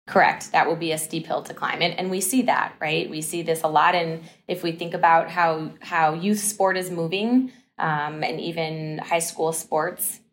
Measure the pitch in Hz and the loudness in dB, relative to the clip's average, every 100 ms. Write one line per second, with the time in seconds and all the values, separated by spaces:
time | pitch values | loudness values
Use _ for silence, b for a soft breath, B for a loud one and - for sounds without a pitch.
0 | - 190 - - - 160 147 160 165 156 | 0 4 4 2 0 2 2 0 -2 -2
1 | - 160 - 143 - - 139 139 175 170 | -2 -6 -4 -4 -4 -6 -4 -2 -2 -2
2 | 185 190 196 262 - 139 - - 151 160 | -4 -2 0 2 2 2 0 -4 -2 -2
3 | - 156 156 170 165 160 160 151 165 180 | -2 -6 -6 -4 -2 0 2 4 4 4
4 | 165 165 B B - 180 170 165 170 170 | 0 -4 B B -8 -4 -4 -4 -6 2
5 | 170 165 156 175 170 160 156 - - 170 | 6 6 4 0 2 0 -4 -10 -4 2
6 | 156 165 196 208 - - 190 185 180 170 | 2 2 0 2 0 2 2 2 -2 -2
7 | 165 196 220 254 262 B B - 160 151 | -2 0 4 4 2 B B -4 0 0
8 | 151 156 - 160 170 165 160 160 156 156 | -2 -2 -4 -4 -4 -2 -4 -4 -6 -6
9 | - 170 165 - 160 165 - 156 170 - | -2 -2 -2 -2 -2 -2 -2 0 0 -4
10 | - - _ | -6 -6 _